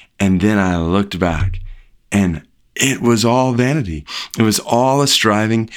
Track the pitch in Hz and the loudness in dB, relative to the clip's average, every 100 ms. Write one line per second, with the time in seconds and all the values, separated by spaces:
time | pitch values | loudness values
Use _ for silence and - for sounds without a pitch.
0 | _ - 98 92 104 107 95 87 82 95 | _ -2 0 2 2 2 0 0 0 0
1 | 101 90 87 80 95 - - - - _ | -2 -2 -2 0 -2 -4 -10 -16 -20 _
2 | - 101 92 78 - _ _ - 135 127 | -4 0 0 -2 -10 _ _ -2 -2 0
3 | 120 117 117 127 131 120 127 151 98 78 | 2 2 2 2 0 0 0 0 -4 -8
4 | 73 - - - 110 104 - 117 131 139 | -10 -12 -10 0 0 0 0 2 2 2
5 | 139 - 110 104 110 113 110 | 2 2 2 2 0 0 -2